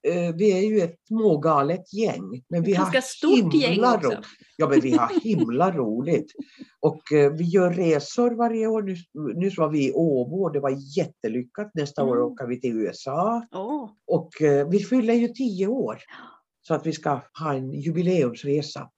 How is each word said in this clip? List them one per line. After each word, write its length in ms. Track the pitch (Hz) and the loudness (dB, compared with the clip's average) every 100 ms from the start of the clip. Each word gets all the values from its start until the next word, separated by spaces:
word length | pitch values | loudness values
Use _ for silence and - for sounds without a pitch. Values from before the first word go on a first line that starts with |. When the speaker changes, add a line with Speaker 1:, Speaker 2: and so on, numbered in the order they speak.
| 147 | -2
Speaker 1:
Eh, 280 | 175 175 165 | -2 -2 2
vi 140 | 208 | 2
är 100 | 185 | 4
ju 180 | 214 214 | 2 2
ett 140 | 170 - _ | 0 -4 _
smågalet 840 | 226 214 151 160 147 139 143 - | 0 2 2 2 2 2 -2 -6
gäng, 500 | 196 220 113 95 123 _ | -4 -2 -2 -10 -14 _
men 120 | 170 | -2
Speaker 2:
Ett 60 | 170 | 2
Speaker 1:
vi 60 | |
har 100 | 180 | 2
Speaker 2:
ganska 180 | 185 214 | 2 0
stort 520 | 254 - 302 262 180 | -2 -4 4 4 6
gäng 180 | 302 254 | 2 2
Speaker 1:
himla 240 | 180 240 226 | 2 2 2
Speaker 2:
också. 140 | 139 | 0
Speaker 1:
ro-, 60 | 104 - - _ - | -4 -10 -20 _ -4
ja, 120 | - | 4
men 100 | 311 | 4
vi 120 | - 320 | 4 2
har 220 | - 370 | 2 0
Speaker 2:
<laughs> 40 | |
Speaker 1:
himla 480 | 220 190 - 123 180 | 0 0 0 2 2
roligt. 600 | 170 117 110 139 160 - - - - - _ | 2 -2 -2 0 0 -2 -14 -18 -18 -20 _
Och, 320 | 156 151 - | -2 -2 0
eh, 200 | 147 143 | 4 4
vi 100 | 156 | 4
gör 300 | 175 190 180 | 2 4 2
resor 580 | 175 170 156 - - 240 | 2 2 2 0 0 0
varje 360 | 226 233 226 220 | 2 0 0 0
år. 140 | 220 | -2
Nu, 140 | 196 175 175 - 151 135 | -4 -8 -10 -8 -6 -2
nu 140 | 190 180 | -4 0
var 120 | 156 | 0
vi 180 | 151 135 | 2 0
i 40 | |
Åbo 500 | - 165 135 123 175 | 2 2 2 -2 -2
och 100 | 185 | -2
det 60 | 143 | -2
var 380 | 139 135 139 143 | -2 -4 -4 -4
jättelyckat. 760 | 165 _ 113 113 123 - 208 | -4 _ -6 -6 -8 -10 -10
Nästa 300 | 165 143 - | -6 -6 -2
år 120 | 135 120 | 0 0
Speaker 2:
Mm. 100 | 98 | 0
Speaker 1:
åker 200 | - 120 | -4 -8
vi 140 | 123 | -4
till 100 | 127 110 | -4 -2
U 100 | 104 | -4
S 200 | - - | -6 -8
A. 340 | 143 196 233 233 | -2 -2 -2 -6
Speaker 2:
Åh. 380 | 180 208 302 226 _ - | -10 -8 -8 -10 _ -4
Speaker 1:
Och, 340 | 165 165 - | -4 -4 -2
eh, 280 | 151 143 143 | 2 2 2
vi 100 | 196 | 0
fyller 340 | 202 254 226 | 2 0 2
ju 140 | 233 240 | 2 0
tio 400 | 233 254 185 196 | -2 -4 -2 -2
år. 300 | 262 139 110 - - - _ _ _ | -2 -4 -8 -16 -20 -20 _ _ _
Så 120 | - | -4
att 120 | 156 160 | -2 -2
vi 60 | |
ska 280 | 147 156 135 - - | -4 -2 -4 -6 -10
ha 140 | 156 | -4
en 180 | 139 131 | -4 -6
jubileumsresa. 1160 | 143 143 160 175 185 127 117 143 147 147 - 117 | -6 -4 -2 0 2 0 -2 -2 -2 -2 -12 -16